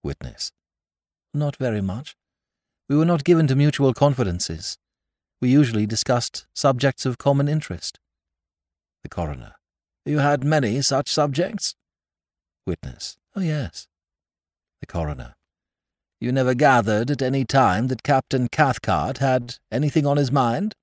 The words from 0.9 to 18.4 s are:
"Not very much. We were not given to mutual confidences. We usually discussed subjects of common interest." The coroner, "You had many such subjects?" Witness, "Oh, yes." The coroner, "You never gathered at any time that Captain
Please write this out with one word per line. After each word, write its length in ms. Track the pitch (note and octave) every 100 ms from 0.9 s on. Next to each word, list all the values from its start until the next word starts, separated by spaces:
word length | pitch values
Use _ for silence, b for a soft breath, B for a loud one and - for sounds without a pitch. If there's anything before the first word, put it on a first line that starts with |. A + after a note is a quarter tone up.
| _ _ _ _
"Not 220 | D3 D3 -
very 260 | C3 G#2+
much. 340 | F#2+ G2+ D3 - _ _ _ _ _ _ -
We 80 | C#3+
were 100 | E3
not 180 | E3+
given 240 | C#3 E3+ D3+
to 80 | C3+
mutual 380 | D3 - C#3
confidences. 840 | A#2+ C#3+ C3 G#2 F2 - E2 - - _ _ _ _ _ _
We 80 | B2
usually 380 | C#3 C3+ A2 G#2+
discussed 600 | A2 - A#2+ - - -
subjects 520 | - C#3+ B2+ C#3 - C3
of 120 | B2
common 300 | C#3 C#3 C#3+
interest." 520 | D#3 - E2+ - _ _ _ _ _ _ _ _ _ _ _
The 80 | -
coroner, 460 | - D#2+ C2 A1+ _ _ _ _ _ -
"You 140 | D3+
had 240 | C#3+ C#3+
many 380 | C#3 D#3 A#2+ B2+
such 300 | C3+ C#3 C#3+
subjects?" 640 | - C#3+ C3+ F#3+ A3 - - _ _ _ _ _ _ _ _ -
Witness, 520 | E2+ - A#1+ - - _ G3
"Oh, 60 |
yes." 460 | F3 D3+ G#2+ - - _ _ _ _ _ _ _ _ _
The 60 | -
coroner, 480 | E3+ D#3 C3+ - _ _ _ _ _ _ _ _ _
"You 120 | A#2+
never 220 | C3+ B2+
gathered 560 | B2 D3 B2 G#2 G#2+ B2
at 140 | C3+
any 200 | C3 C3+
time 440 | C3 C#3 A#2 F#2 C3
that 160 | B2+
Captain 440 | - C3+ - C3+